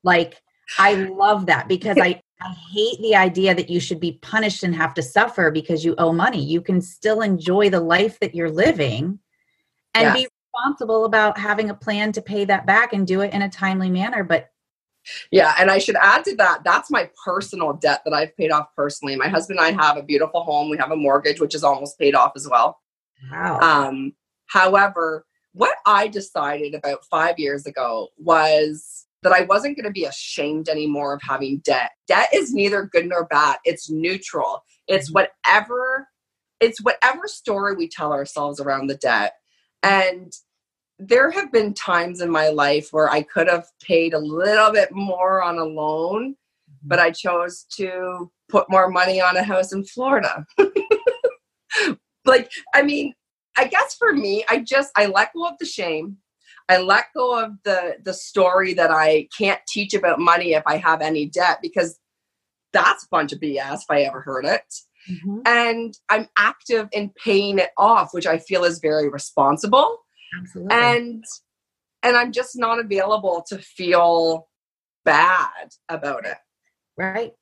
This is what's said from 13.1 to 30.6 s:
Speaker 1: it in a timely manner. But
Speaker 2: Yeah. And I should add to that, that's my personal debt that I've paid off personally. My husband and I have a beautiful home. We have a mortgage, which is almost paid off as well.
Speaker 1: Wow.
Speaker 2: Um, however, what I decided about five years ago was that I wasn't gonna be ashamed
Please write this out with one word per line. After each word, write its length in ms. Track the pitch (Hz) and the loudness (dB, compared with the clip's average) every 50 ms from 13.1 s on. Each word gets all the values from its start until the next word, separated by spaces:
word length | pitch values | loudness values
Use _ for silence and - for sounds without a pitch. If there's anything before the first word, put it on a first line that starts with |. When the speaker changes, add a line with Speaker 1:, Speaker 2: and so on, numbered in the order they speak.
| 185 190 | 0 0
Speaker 1:
it 120 | 202 202 - | 0 -2 -2
in 80 | 202 | -2
a 80 | 196 190 | -4 -4
timely 400 | 185 - 196 190 190 185 185 185 | -4 -4 -4 -2 0 0 0 0
manner. 340 | 180 180 196 233 254 214 190 | 0 0 -2 -2 -2 -4 0
But 240 | 165 170 160 - _ _ _ _ _ _ _ _ _ _ _ _ - - - - _ | 0 0 0 0 _ _ _ _ _ _ _ _ _ _ _ _ -18 -18 -18 -8 _
Speaker 2:
Yeah. 220 | - 190 - - 151 | 4 6 6 6 4
And 140 | 165 185 190 | 4 4 4
I 60 | 196 | 4
should 180 | 196 - - 214 | 2 0 0 2
add 300 | - - 196 226 302 330 | 4 6 6 6 4 2
to 100 | 403 - | -2 0
that, 280 | 220 196 175 165 - - | 2 4 4 2 0 0
that's 260 | 175 185 226 - - | 0 0 0 0 -2
my 180 | 285 226 175 175 _ _ - | -2 -2 -2 -4 _ _ -8
personal 500 | 196 180 196 196 - - 185 165 151 143 | -4 -4 -4 -6 -6 -6 -4 -4 -4 -4
debt 280 | - - 147 139 - _ | 0 0 0 0 0 _
that 100 | 156 143 | -2 -2
I've 220 | 151 156 156 _ | -2 -2 -4 _
paid 160 | - 165 160 | -4 -2 0
off 160 | 156 151 151 - _ | 0 0 -2 -4 _
personally. 400 | - 143 143 143 - 147 139 135 | -4 -4 -4 -4 -8 -8 -8 -4
My 140 | 131 135 156 | -4 -2 0
husband 300 | 196 160 165 185 185 180 | 0 -2 -2 -2 0 0
and 60 | 160 165 - - | 2 2 2 2
I 20 | 156 | 2
have 100 | 151 147 | 2 2
a 80 | 147 139 | 0 -4
beautiful 400 | 147 147 139 156 156 - 170 165 | -2 0 0 0 0 -2 -4 -2
home. 260 | 160 151 147 151 156 | 0 0 0 0 -2
We 80 | 151 | -2
have 140 | 143 135 - | -4 -2 -2
a 40 | 160 | -2
mortgage, 420 | 156 147 139 135 143 147 151 143 - | 0 2 2 2 2 2 0 0 0
which 160 | 156 143 - | -2 -4 -2
is 80 | 151 151 | 0 2
almost 340 | 143 139 135 190 185 - | 0 0 0 -4 -12 -6
paid 160 | _ 165 143 139 | _ 0 2 4
off 200 | 135 120 135 - | 4 2 2 0
as 100 | 135 147 143 | -6 -6 0
well. 280 | 127 120 120 151 - _ _ _ _ _ _ _ _ _ 131 131 | 2 2 2 2 -2 _ _ _ _ _ _ _ _ _ -20 -16
Speaker 1:
Wow. 280 | 143 160 175 180 151 - | -10 -6 -4 -4 0 4
Speaker 2:
Um, 520 | 165 165 156 143 139 127 135 135 135 139 _ _ _ _ _ _ _ | 4 4 4 4 2 -2 -4 -8 -8 -10 _ _ _ _ _ _ _
however, 760 | _ - 196 185 185 196 196 202 202 190 175 165 160 156 156 _ _ _ _ _ _ _ | _ 2 4 4 6 6 4 4 2 0 -2 -4 -4 -4 -8 _ _ _ _ _ _ _
what 240 | 160 156 262 - - _ | -2 0 0 0 0 _
I 220 | 202 208 202 220 214 | 2 4 4 2 0
decided 680 | 208 202 190 - _ 165 143 143 147 147 151 143 151 | -4 -10 -12 -8 _ -4 -4 -4 -4 -6 -6 -8 -8
about 300 | 151 - 143 - - _ _ | -8 -6 -6 -6 -8 _ _
five 300 | - 160 160 170 165 160 | -2 0 0 0 0 -2
years 260 | 151 139 143 143 143 | -4 -4 -4 -6 -8
ago 440 | 143 139 135 127 120 113 110 98 - _ | -10 -8 -6 -6 -4 -4 -6 -8 -10 _
was 880 | _ 156 170 165 160 156 156 156 151 151 156 156 151 - - - - _ _ _ _ - | _ 2 2 4 4 4 4 4 2 2 0 -4 -10 -14 -20 -20 -20 _ _ _ _ 2
that 80 | 180 | 4
I 100 | 180 180 180 | 4 4 4
wasn't 340 | 175 196 214 247 285 285 | 2 2 0 0 -2 -6
gonna 120 | 285 220 208 | -6 -8 -8
be 120 | 196 190 165 | -6 -6 -8
ashamed 640 | - - - - - - - 147 147 156 156 | -8 -8 -12 -12 -12 -8 -6 -6 -4 -4 -6